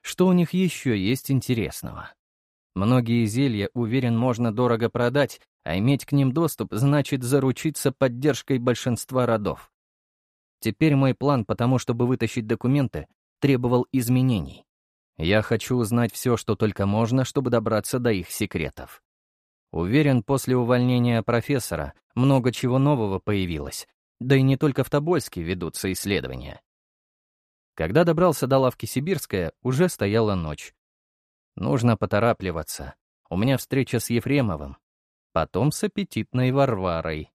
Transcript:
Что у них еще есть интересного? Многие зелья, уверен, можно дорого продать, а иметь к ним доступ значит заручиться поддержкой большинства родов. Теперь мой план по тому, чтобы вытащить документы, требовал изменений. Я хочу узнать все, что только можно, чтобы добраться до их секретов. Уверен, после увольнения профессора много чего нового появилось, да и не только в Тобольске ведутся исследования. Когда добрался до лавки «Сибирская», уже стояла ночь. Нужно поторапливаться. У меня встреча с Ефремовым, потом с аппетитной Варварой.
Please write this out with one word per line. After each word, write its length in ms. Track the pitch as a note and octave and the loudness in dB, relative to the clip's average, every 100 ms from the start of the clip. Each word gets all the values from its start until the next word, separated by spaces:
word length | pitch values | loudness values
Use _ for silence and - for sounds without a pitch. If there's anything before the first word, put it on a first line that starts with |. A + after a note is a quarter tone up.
Что 260 | - - F#3 | -14 0 4
у 60 | |
них 200 | F3+ E3 | 4 2
еще 420 | F3+ F#3 - C#3 | 0 0 -2 -2
есть 360 | G#2+ F#2 C3 - | 0 0 -2 0
интересного? 800 | C3+ - A#2+ D#2+ - - - - _ _ _ _ _ _ | -2 0 -2 -2 -6 -12 -14 -16 _ _ _ _ _ _
Многие 520 | - G2+ B2+ A#2 A#2 A2 | -2 2 2 2 2 2
зелья, 440 | A2+ C#3 G#2+ G2 | 2 0 0 -4
уверен, 420 | - A#2 B2+ B2 A2+ | -2 -2 0 0 0
можно 360 | B2+ A#2 A#2+ | 0 0 -2
дорого 360 | G#2 B2 A2+ A#2 | 2 0 2 0
продать, 520 | A#2+ A#2+ C3+ C3+ - _ _ | 0 0 2 0 -4 _ _
а 140 | - F2 | -6 -2
иметь 280 | A2+ C#3 - | 0 0 0
к 60 | |
ним 200 | C#3+ C3+ | 2 2
доступ 400 | C3 E3 - G#2 | 2 -2 -2 -6
значит 500 | G2+ C#3 D3 C#3 C#3 | 0 2 2 0 -4
заручиться 680 | B2 C#3 C3+ A#2+ D#3+ D3 C#3 | 0 2 2 0 -4 -2 -4
поддержкой 680 | C3 C3+ A#2+ D3 C3 - C3 | 0 -2 0 0 0 -2 -2
большинства 680 | A#2+ A#2+ - A#2 - B2+ B2 | 0 0 -2 -4 -2 -2 0
родов. 460 | A2+ G#2 C#2+ - _ _ _ _ _ _ _ _ _ | 0 -2 -6 -12 _ _ _ _ _ _ _ _ _
Теперь 360 | A2 A2 D#3+ C#3 | -6 0 2 4
мой 180 | C3+ | 2
план 300 | A#2+ C#3 C#3 | 2 0 0
по 100 | G#2 | 0
тому, 240 | G#2 A#2+ C3 | -2 0 0
чтобы 280 | - A#2+ B2 | 0 0 0
вытащить 400 | B2+ A2+ - A2 | 0 -2 -4 -4
документы, 600 | - B2 C#3+ C3 D#2 D2 _ _ _ | -2 0 0 0 -4 -12 _ _ _
требовал 460 | C#3 C3 B2 B2 B2+ | 2 2 2 0 2
изменений. 720 | C3 A#2 B2+ C3 A2+ C#2 - _ _ _ _ _ _ | -2 2 2 4 0 -2 -12 _ _ _ _ _ _
Я 240 | D#2+ G#2 | 0 2
хочу 340 | G#2+ A2 - B2+ | 2 -2 0 -2
узнать 360 | A2 A#2+ A#2+ | 0 0 0
все, 240 | - C3 A2+ | -2 -2 -2
что 180 | - | -2
только 320 | G#2 G#2+ - G2 | 0 0 0 0
можно, 380 | G#2 A2+ B2+ | 2 2 0
чтобы 260 | B2+ - B2+ | 0 -2 0
добраться 480 | A#2+ A2 A2 - C3 | 0 2 -2 -2 -2
до 140 | A#2+ | 0
их 180 | G2+ F2 | 0 -4
секретов. 720 | - G2+ - D2 - - - _ _ _ _ _ _ _ | -6 -4 -4 -6 -8 -18 -20 _ _ _ _ _ _ _
Уверен, 500 | D#2+ F2 C3 D3 B2+ | -4 0 2 4 2
после 340 | - C3+ - B2+ | 0 -2 0 0
увольнения 680 | A#2+ B2 B2 B2 A#2+ A#2 | 2 2 2 2 2 0
профессора 720 | - A#2+ - C#3 - D#2 D2 - _ | 0 -2 0 -2 -2 -6 -6 -10 _
много 380 | - C3+ C3+ B2 | 0 4 4 2
чего 260 | A#2 B2+ B2+ | -2 0 2
нового 400 | C#3 D3 G#2+ F#2+ | 2 2 0 -4
появилось, 680 | - G2+ F#2 D#2 C#2 - - _ _ _ | -2 -2 0 -4 -8 -12 -16 _ _ _
да 160 | B2+ C3+ | 2 4
и 60 | |
не 140 | C3 C3+ | 4 2
только 280 | D#3 C3+ | 0 0
в 60 | C3 | -2
Тобольске 520 | C#3+ D3+ F3 - - | -2 0 -2 -2 -8
ведутся 500 | E2 F#2 E2+ - F#2+ | -6 -4 -4 -4 -4
исследования. 680 | F#2 G2 F#2+ C2 C2 B1 - _ _ _ _ _ _ _ _ _ _ _ | -4 -2 -2 -4 -10 -12 -18 _ _ _ _ _ _ _ _ _ _ _
Когда 300 | - E2 B2 | -6 0 2
добрался 420 | E3+ D#3+ F3+ D3 B2+ | 2 4 2 2 0
до 120 | C3+ | 2
лавки 280 | B2+ - A#2 | 2 -2 -6
«Сибирская», 680 | - D3+ F3+ - G2 E2 - | -6 -4 -4 -4 -4 -4 -4
уже 260 | B2 C3 F3+ | -4 0 0
стояла 480 | - G2+ G#2+ A2 F#2+ | 0 0 2 2 0
ночь. 360 | D#2+ D2 - _ _ _ _ _ _ _ _ - | -4 -8 -14 _ _ _ _ _ _ _ _ -8
Нужно 400 | A#2+ C#3+ A#2+ A2 | -2 2 2 2
поторапливаться. 1000 | - G#2 A#2 A2+ F#2 D#2+ D2+ - C#2+ - _ _ _ | 0 0 0 0 -4 -6 -8 -12 -14 -16 _ _ _
У 80 | F2+ | -2
меня 200 | A#2 C3 | 0 0
встреча 420 | - B2+ B2+ A#2+ | -2 -2 0 -2
с 120 | - | 0
Ефремовым, 680 | A#2 B2 C#3+ A#2+ D#2+ C#2+ C#2 _ _ _ _ _ | -2 0 0 0 -4 -8 -16 _ _ _ _ _
потом 400 | - D#2 F2+ C3+ | -2 -2 0 0
с 100 | - | 0
аппетитной 720 | G#3 - G3 - A2 B2+ B2+ | -4 -4 -6 -6 -4 0 0
Варварой. 800 | C3+ C#3 G#2 F#2 E2 E2 D#2 - | 2 2 0 -2 -2 -4 -6 -8